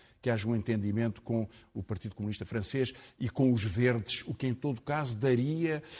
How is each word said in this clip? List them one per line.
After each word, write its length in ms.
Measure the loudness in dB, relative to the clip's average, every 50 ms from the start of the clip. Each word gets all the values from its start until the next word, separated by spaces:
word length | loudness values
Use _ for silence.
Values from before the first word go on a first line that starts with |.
| -20 -20 _ _
que 80 | 0 0
haja 200 | 0 2 2 2
um 80 | 0
entendimento 680 | 0 2 0 0 0 0 0 2 2 0 0 -2 -4
com 260 | -4 -2 0 0 -2 -2 -6 -14 -20 _
o 120 | -10 -8 -6
Partido 320 | -6 -6 -6 -6 -8 -6
Comunista 280 | -6 -4 -4 -4 -6 -6
Francês 480 | -4 -4 -4 -2 0 0 0 0 0 -2 -8 -16 -16 -8
e 120 | -6 -6 -2
com 240 | 2 4 4 4
os 100 | 4 4
Verdes, 640 | 2 0 0 2 4 4 4 2 0 -2 -4 -4 -4
o 80 | -6 -6
que 140 | -4 -2 -2
em 60 | -2
todo 260 | -2 -2 -4 -4 -4
caso 360 | -4 -4 -2 -2 -2 -2 -2
daria, 680 | 0 2 4 4 4 4 2 0 0 0 0 0 -2 -6 -8 -14